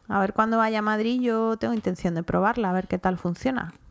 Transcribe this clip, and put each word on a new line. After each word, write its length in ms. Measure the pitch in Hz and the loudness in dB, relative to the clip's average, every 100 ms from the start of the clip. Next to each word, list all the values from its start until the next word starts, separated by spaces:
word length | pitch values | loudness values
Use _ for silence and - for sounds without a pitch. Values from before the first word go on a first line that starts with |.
| - | -4
A 140 | 202 | 0
ver 140 | 196 | 2
cuando 240 | 208 220 226 | 2 2 2
vaya 220 | 220 220 | 2 0
a 20 | |
Madrid, 360 | 208 214 220 254 | 0 0 0 0
yo 340 | 247 226 226 226 | 0 2 0 0
tengo 160 | 226 | -2
intención 420 | 233 196 180 180 | -2 -2 -2 -2
de 80 | 165 | -2
probarla, 440 | 165 180 196 240 202 | 0 2 2 2 0
a 40 | |
ver 140 | 185 185 | 0 -2
qué 100 | 185 | -2
tal 180 | 185 180 | 0 -2
funciona. 560 | 175 175 262 254 165 - - | -2 -2 -2 -2 -6 -10 -20